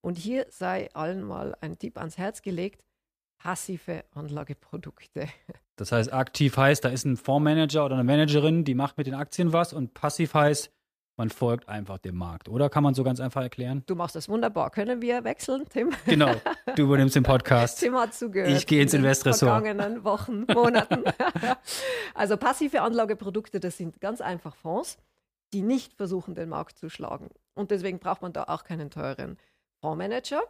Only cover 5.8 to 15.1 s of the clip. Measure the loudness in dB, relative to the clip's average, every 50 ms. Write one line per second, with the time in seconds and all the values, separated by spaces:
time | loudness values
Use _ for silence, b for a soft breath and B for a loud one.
5.8 | -4 0 2 2 2 2 0 -2 -2 -2 _ 2 2 2 4 6 6 6 6 4
6.8 | 2 -2 -2 -2 -2 -2 -2 -2 0 0 2 2 4 4 4 2 2 2 2 0
7.8 | 0 2 2 2 2 4 6 4 4 6 4 4 4 4 4 4 2 2 0 0
8.8 | -2 -2 -4 -6 -6 -6 -6 -8 -8 -8 -2 0 0 2 4 2 2 0 -2 -8
9.8 | -8 -8 _ -4 -4 -4 0 0 -2 2 4 4 6 6 4 2 -2 -10 _ _
10.8 | _ _ _ _ _ _ _ -4 -4 -4 -2 0 0 0 0 0 -4 -10 -10 -10
11.8 | -10 -10 -12 -12 _ -8 -6 -6 -6 -8 -10 -12 -12 -8 -2 0 0 2 4 4
12.8 | 4 4 2 2 0 -2 -2 -2 -6 -6 -4 -6 -6 -6 -8 -8 -6 -6 -6 -8
13.8 | -6 -6 -6 -4 -4 -6 -8 -10 -8 -4 -4 -2 -2 -2 -2 -2 -4 -2 -2 -4
14.8 | -2 -2 -4 -4 -2 -2